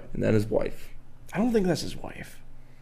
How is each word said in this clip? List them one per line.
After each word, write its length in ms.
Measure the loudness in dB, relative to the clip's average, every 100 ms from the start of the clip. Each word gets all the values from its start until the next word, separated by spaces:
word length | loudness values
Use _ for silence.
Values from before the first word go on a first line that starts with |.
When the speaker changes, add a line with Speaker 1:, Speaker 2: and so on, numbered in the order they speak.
| 0
Speaker 1:
and 100 | 0
then 120 | 4
his 120 | 4 4
wife. 440 | 2 2 -2 -6 -8 -10 -12 -4
Speaker 2:
I 60 | 0
don't 120 | 4
think 140 | 4 4
that's 140 | 2
his 160 | 0 -6
wife. 420 | -8 -8 -12 -12 -12 -12 -12 -16